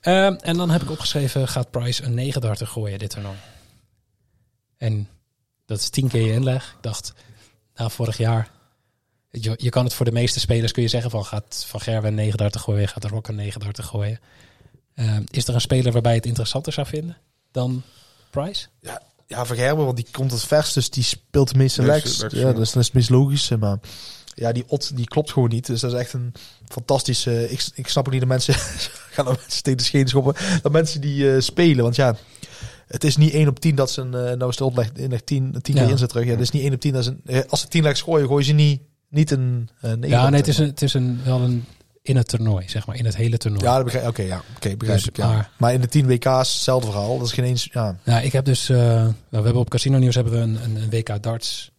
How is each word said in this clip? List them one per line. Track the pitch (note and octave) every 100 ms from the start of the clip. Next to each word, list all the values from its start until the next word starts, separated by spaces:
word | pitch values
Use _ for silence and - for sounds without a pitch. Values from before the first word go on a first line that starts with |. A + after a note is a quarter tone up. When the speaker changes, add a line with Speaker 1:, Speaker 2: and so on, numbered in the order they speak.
Speaker 1:
Ehm, | - F#3+ G3
en | F#3+ - E3+
dan | F3
heb | D#3
ik | C3+
opgeschreven: | D#3 - D3 C3+ C#3 C3
gaat | C3 B2
Price | B2 A#2+ B2
een | C#3
negen | A#2+ C3+ C#3
darter | A#2 G#2 A2
gooien | - G#2+ G2
dit | G2+
toernooi? | - G2+ G2 - - _ _ _ _ _ _ _ _ _ _ _ _
En | A#2 G#2 G2+ _ _ _ _ _ _
dat | G#2+
is | -
tien | - C3+
keer | A#2 A2
je |
inleg. | A2+ C3 C3 -
Ik | -
dacht, | A2+ G#2+ - _ _ - _ _ _ -
nou, | A#2
vorig | - A#2 -
jaar, | A2+ A2+ A2 _ _ _ _ _ _ _ _
je, | A#2 A2 A2+
je | B2
kan | B2+
het | B2
voor | - A#2
de |
meeste | A#2 A#2+ -
spelers | - A#2 A2+
kun | -
je | A#2
zeggen: | A#2+ A#2+
van, | A2 G2
gaat | G#2 - - -
Van | G#2+
Gerwen | - A2 G#2+
een | G#2+
negen | G#2+ G#2
darter | G#2 -
gooien, | - G#2 G2+
gaat | -
de | G#2+
Rock | A2 G#2+
een | G#2+
negen | G2+ G#2
darter | G2+ G#2
gooien? | A2 G#2 G#2 A2 _ _ - _ _ _ _ -
Ehm, | A2+ G#2+ -
is | C#3+ -
er |
een | A#2+
speler | - B2+ B2
waarbij | A#2+ A#2
je | A#2
het | A#2+
interessanter | A#2+ A2+ C3+ D#3+
zou | D3+ C3+
vinden | D3+ E3 - _ _ _
dan | C3 B2+ B2+ - _ _ _ _
Price? | C#3 D#3 G3+ - _
Speaker 2:
Ja, | - A2+ _ _ _
ja, | A#2+ A#2+
Van | A#2+
Gerwen, | B2+ D#3 C#3
want | B2
die | A2+
komt | - C3+
het | A#2+
verst, | - D3+ D3+
dus | - B2
die | -
speelt | A#2+ - _ D3 C3+
de | C3
meeste | C3 -
Speaker 3:
Ja, | B2+
Speaker 2:
legs. | D3+ - -
Speaker 3:
legs, | A2
Speaker 2:
Ja, | -
Speaker 3:
ja. | C3
Speaker 2:
dus | A#2 A2+
dat | B2+
is | A2+
het |
meest | C3 A2+
logische, | B2+ C#3 C#3 - A2+
maar | G#2 G2+ - - - - -
ja, | - A#2
die | A#2+ B2
Ott, | C#3+ - C3
die | A#2
klopt | - D3+
gewoon | - A#2+
niet. | A2+ B2
Dus | A#2
dat | B2
is | B2
echt | A#2+
een | B2+ B2 - - - -
fantastische, | - - C3+ - B2 - A#2 A#2
ik, | - -
ik | - C3
snap | - C3+
ook |
niet | C3
dat | B2+
mensen, | B2+ - B2+ - -
<laughs> | - - - -
gaan | C3
dan | B2+
mensen | - -
tegen | - C3
de |
schenen | A#2+ C#3+ C3
schoppen, | C3+ C3+ C#3+ F#3+ F3
dat | D3
mensen | D#3 D#3+ D#3
die, | C#3+ C#3 C#3 C3+
eh, |
spelen. | B2+ - E3+ C3+
Want | A#2 A#2+
ja, | C3 A2 - - - - - - _
het | -
is | D#3 D3+
niet | D#3
één | D3 D3+
op | C3
tien | D#3+ C#3+
dat | C3
ze | -
een, | B2+
eh, | B2 B2 B2
nou | B2+
is | A#2+
de | C3+
Ott | B2
leg, | A2+
in | C3+ C3
leg | A#2+
tien, | - C#3 C3 -
tien | - C#3
keer |
Speaker 1:
Ja. | B2
Speaker 2:
in | -
zit | B2
terug. | A#2+ A#2
Ja, |
dat | A#2
is | B2
niet | D3
één | C#3
op | C3
tien. | D3
Dat | C3
is | A#2+
een, | C3+ -
eh, | B2+ C3+
als | C3+
ze | -
tien | E3+
legs | D3+ C#3
gooien, | - D#3+ C3+
gooien | C#3+ C#3
ze |
niet, | D3+ D3 C#3 - _ _
niet | D3 D#3
een, | C#3 B2+ B2 A#2 _
eh, | A#2
negen | A2+ C3+
Speaker 1:
Ja, | A#2+ C3
nee, |
Speaker 2:
darter. | C#3+
Speaker 1:
het | D3+
is | D3
een, | D3
het | C#3
is | C#3
een, | C3+ B2+ B2 C3
wel | B2+
een | B2+ A#2+ A#2+ - _ _ -
in | C3
het | A#2
toernooi, | A#2 A2 G2 F2+
zeg | A2 G#2+
maar, | B2
in | A#2
het | F#2+
hele | A#2 A#2
toernooi. | A#2 G2+
Speaker 2:
Ja, | A#2 C3
dat |
begrijp, | B2 B2+ A#2+
oké, | A2
ja. | F#2+ F#2 - -
Oké, | G#2+ G2+
begrijp | A2+ G#2+
Speaker 1:
Dus, | -
Speaker 2:
ik, | -
ja. | A#2
Speaker 1:
maar | A2 G2+ _
Speaker 2:
Maar | A#2+
in | B2+
de | B2
tien | D3+ C3
W | B2
K's, | C3 C3 B2+
hetzelfde | - - B2+ A2+
verhaal. | G2+ G#2 B2+
Dat | A#2+
is |
geen | - B2
eens, | B2 -
ja. | B2+ A2 F2+
Speaker 1:
Ja, | - A#2
ik | C3
heb | C3 C3+
dus, | B2+ -
eh, | B2
nou, | A#2+ A2+ A2+ A2 _
we | A2+
hebben | A2 A#2+
op | A#2+
Casino | B2 C3+ C3+
Nieuws | B2+ A#2+
hebben | A#2
we | A#2
een, | A#2 A2
een, | A#2 A2
een | A2
W | A2+
K | A2 G#2
darts | G#2 A#2 - - -